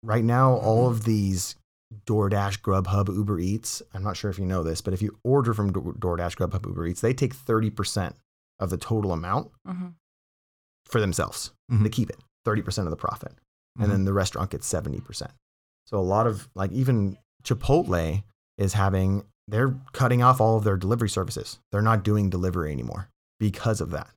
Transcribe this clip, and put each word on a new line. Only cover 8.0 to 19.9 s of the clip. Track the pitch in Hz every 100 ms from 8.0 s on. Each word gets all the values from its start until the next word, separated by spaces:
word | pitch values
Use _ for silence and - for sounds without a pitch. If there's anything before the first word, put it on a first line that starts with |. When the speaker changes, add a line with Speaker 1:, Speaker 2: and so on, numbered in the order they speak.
| 90 - _ _ _ _
Speaker 1:
of | 95
the | 87
total | - 113 101
amount | 82 87 110 - _ -
Speaker 2:
Mm-hmm. | 180 180 165 _ _ _ _ _ _ _ _ _
Speaker 1:
for | 120
themselves. | 101 85 60 - - _ _
Speaker 3:
Mm-hmm. | 120
Speaker 1:
They | 107
keep | 117 110
it, | - _ _ -
thirty | 107
percent | 101 101 87
of |
the | 80
profit. | - - - - _ _ _ -
And |
Speaker 3:
Mm-hmm. | 104
Speaker 1:
then | 98 95
the |
restaurant | 98 95 - 98
gets | - -
seventy | 82 - 67
percent. | - - - _ _ _ _ _ _
So | 104
a |
lot | 92 101 113
of, | 104 - -
like, | 98
even | 101 131 120 98 98 _ _
Chipotle | - 123 - 147 175 87 80 92 - _ _ -
is | 101
having, | 98 98 95 95 98 - _ -
they're | 107 131 135 -